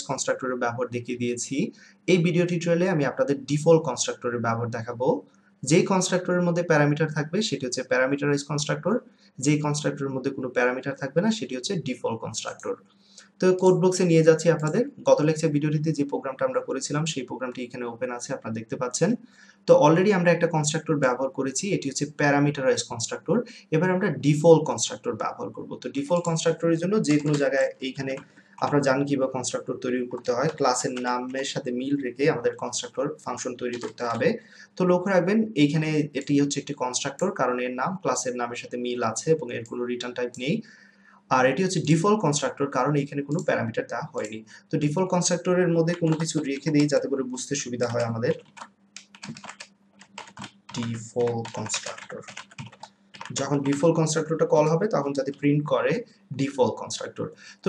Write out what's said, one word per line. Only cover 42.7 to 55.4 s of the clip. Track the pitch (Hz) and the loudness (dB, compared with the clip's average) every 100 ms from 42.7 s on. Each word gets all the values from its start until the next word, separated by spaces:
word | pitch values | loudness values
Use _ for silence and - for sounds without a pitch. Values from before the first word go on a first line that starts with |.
| 139 | 0
কারণ | 131 147 | 0 0
এখানে | 139 143 139 | -2 -4 -4
কোনো | 151 175 | -2 0
প্যারামিটার | 127 113 110 - | 0 -2 -4 -6
দেওয়া | 117 151 | -6 -8
হয়নি। | 120 107 107 110 - - | -8 -8 -10 -16 -20 -6
তো | 151 | -2
ডিফল্ট | 147 156 185 | 0 0 0
কনস্ট্রাক্টরের | 180 170 175 185 180 175 165 | 0 0 0 2 2 4 4
মধ্যে | 165 175 | 2 0
কোনো | 160 156 | 0 0
কিছু | 165 156 147 | -2 -2 -2
রেখে | 139 160 147 | -4 0 4
দিই | 147 | 4
যাতে | 139 135 | 2 0
করে | 131 127 | -2 -4
বুঝতে | 123 - 139 | -6 -6 -6
সুবিধা | 123 120 117 | -6 -4 -2
হয় | 120 117 | 0 -2
আমাদের। | 117 127 - - - - _ _ - - - - - - - - _ _ _ - - - - - - - - | 0 -2 -2 -6 -20 -20 _ _ -20 -20 -18 -16 -14 -16 -18 -20 _ _ _ -20 -18 -18 -16 -16 -16 -12 -8
ডিফল্ট | 117 117 - 123 120 117 113 - | -6 -6 -6 -2 0 -2 -4 -8
কনস্ট্রাক্টর, | 107 - - - - - - - - - - - - _ _ - - 123 | -6 -6 -8 -12 -12 -14 -14 -16 -18 -16 -16 -16 -20 _ _ -18 -10 -6
যখন | 139 143 139 | -2 0 0
ডিফল্ট | 139 170 165 | 2 4 4
কনস্ট্রাক্টরটা | 156 160 - 156 160 | 2 0 -2 0 2
কল | 156 151 | 4 4
হবে | 165 214 160 | 2 0 -2
তখন | 139 139 | -2 -2
যাতে | 135 | -4
প্রিন্ট | 143 | 0